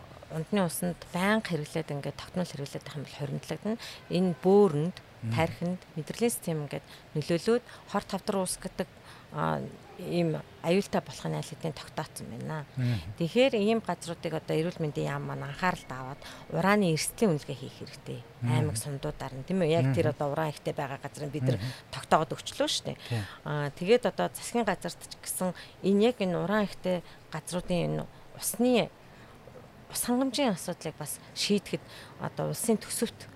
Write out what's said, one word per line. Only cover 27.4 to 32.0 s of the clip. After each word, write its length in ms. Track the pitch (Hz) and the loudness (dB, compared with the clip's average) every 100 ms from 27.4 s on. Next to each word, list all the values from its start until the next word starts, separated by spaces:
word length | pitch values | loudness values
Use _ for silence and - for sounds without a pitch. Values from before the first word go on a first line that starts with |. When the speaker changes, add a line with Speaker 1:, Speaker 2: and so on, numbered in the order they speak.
| - 175 175 175 151 156 | -4 -4 0 2 2 0
Speaker 1:
энэ 80 | - - - - | -4 -10 -18 -8
усны 540 | - - 247 240 160 - - - - - - - - - - | -4 2 4 6 4 -2 -20 -20 -20 -20 -18 -18 -20 -20 -10
ус 120 | - | -4
хангамжийн 480 | - 247 269 - 269 | 0 2 2 2 2
асуудлыг 420 | 185 - 170 160 - | 2 -2 -6 -6 -8
бас 160 | 147 - - | -8 -10 -10
шийдэхэд 460 | - - 202 - 170 - - | -2 2 2 2 -6 -6 -16